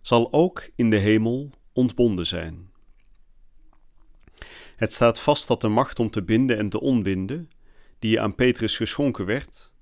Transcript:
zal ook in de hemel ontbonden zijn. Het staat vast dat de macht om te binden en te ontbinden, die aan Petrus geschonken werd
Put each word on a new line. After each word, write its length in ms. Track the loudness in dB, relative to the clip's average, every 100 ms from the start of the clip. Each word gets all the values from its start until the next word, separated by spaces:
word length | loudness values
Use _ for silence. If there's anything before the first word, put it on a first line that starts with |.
zal 320 | 2 2 2
ook 380 | 2 2 0 -18
in 160 | -2 2
de 60 | 4
hemel 540 | 4 2 2 -2 -8 -16 -8
ontbonden 540 | 0 0 2 2 2 -4
zijn. 440 | -6 -8 -12 -20 _ -20 -20 _ -20 -20 -20 -20 -20 -20 _ -20 _ -20 -20 -20 -20 -20 -20 -20 -6
Het 160 | -2
staat 280 | 2 2 2
vast 280 | 0 0 0
dat 120 | -2
de 80 | 0
macht 300 | 0 0 -2
om 120 | -4
te 120 | -4
binden 360 | 0 2 2 0
en 100 | -2
te 120 | -2
ontbinden, 720 | 0 0 0 -4 -4 -8 -12 -20 -20 -20 -20 -8
die 220 | 0 0
aan 140 | 0
Petrus 420 | 0 0 2 -2 -4
geschonken 480 | -6 -2 -2 -2
werd 500 | -4 -4 -6 -20 -20 _